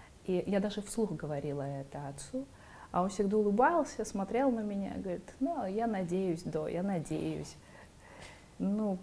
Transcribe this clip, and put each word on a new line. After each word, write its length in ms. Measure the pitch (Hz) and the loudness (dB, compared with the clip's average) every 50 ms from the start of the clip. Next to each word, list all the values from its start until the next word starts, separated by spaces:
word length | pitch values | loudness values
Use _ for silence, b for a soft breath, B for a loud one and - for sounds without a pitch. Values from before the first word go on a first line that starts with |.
| B B - - - | B B -20 -8 -2
И 180 | - 185 180 - | 0 0 0 2
я 140 | - 196 202 | 2 2 2
даже 220 | 196 208 202 - | 2 2 -2 -4
вслух 320 | 202 - - - 220 196 165 | -6 -4 -2 0 0 0 0
говорила 460 | 156 - 147 151 143 143 151 139 143 139 | -4 -4 -4 -4 -2 -2 -2 -2 -2 -2
это 460 | 139 139 139 139 139 - 143 143 139 | -2 -4 -4 -6 -8 -8 -8 -8 -8
отцу, 360 | 143 143 - - - 262 269 - B B B B B B B B | -8 -10 -10 -6 -6 -6 -6 -8 B B B B B B B B
а 100 | - 175 | 0 0
он 80 | 180 196 | 2 2
всегда 280 | 196 - 208 196 208 214 | 2 0 2 4 4 4
улыбался, 640 | 214 208 202 208 254 302 349 339 285 - - - 226 | 4 6 6 6 6 8 6 6 4 2 -2 -4 -4
смотрел 460 | - - 202 196 190 - 233 277 277 | -4 -2 -4 -2 0 2 4 4 4
на 80 | 240 226 | 4 2
меня 340 | 214 208 202 196 196 - - | 0 -2 -2 -2 -4 -4 -4
и 40 | - | -4
говорит: 340 | 190 190 175 170 - - - - | -4 -4 -4 -4 -6 -10 -4 -2
"Ну, 260 | 262 320 339 294 226 | 0 0 0 0 -2
я 220 | 185 190 214 233 233 | -2 0 0 0 2
надеюсь, 560 | 214 190 185 165 175 185 190 185 165 165 - | 2 0 0 0 2 2 2 2 0 0 -2
до, 240 | 156 151 156 156 - | -2 -2 -2 -2 0
я 160 | - 170 180 | 0 0 0
надеюсь". 720 | 196 196 170 147 - 156 156 - 160 156 151 147 - - B B B B B B B - B B B B B B B B B B B - - | 0 0 0 0 0 -2 0 0 0 -2 -4 -6 -8 -12 B B B B B B B -20 B B B B B B B B B B B -6 -2
Ну, 380 | 180 190 202 214 220 208 190 185 | 0 0 2 2 2 0 0 -2